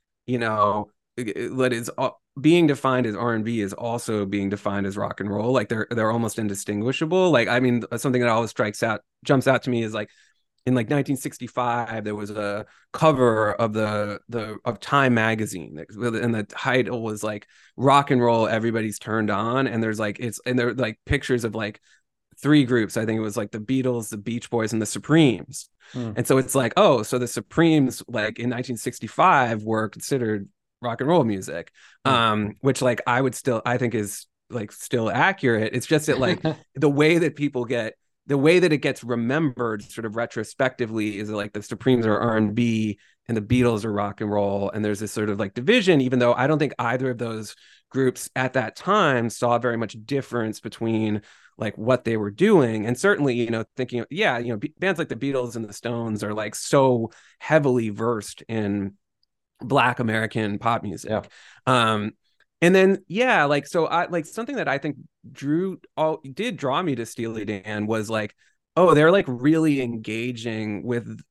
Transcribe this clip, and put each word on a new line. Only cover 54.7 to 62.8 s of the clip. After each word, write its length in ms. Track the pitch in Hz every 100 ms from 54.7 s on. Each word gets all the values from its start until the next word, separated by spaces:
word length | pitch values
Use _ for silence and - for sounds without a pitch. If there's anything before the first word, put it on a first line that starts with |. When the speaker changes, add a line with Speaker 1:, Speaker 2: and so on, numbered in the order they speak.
| -
Speaker 1:
bands 200 | 185 170
like 100 | 156
the 80 | 113
Beatles 400 | 139 135 120 113
and 100 | 107
the 60 |
Stones 500 | 101 117 120 113 104
are, 120 | 107
like, 200 | 107 107
so 560 | - - 147 135 123 113 - _ _
heavily 480 | - 156 143 123 113
versed 540 | 101 113 113 104 -
in 520 | - 113 104 101 98 101 _ _ _ _ _ _
Black 400 | 123 135 123 123
American 580 | 113 110 110 120 107 101
pop 240 | 117 113
music. 280 | 107 80 -
Speaker 2:
Yeah. 120 | 104 - - - - -
Speaker 1:
Um, 460 | 127 113 110 107 - _ _ _ _
and 140 | 170
then, 300 | 190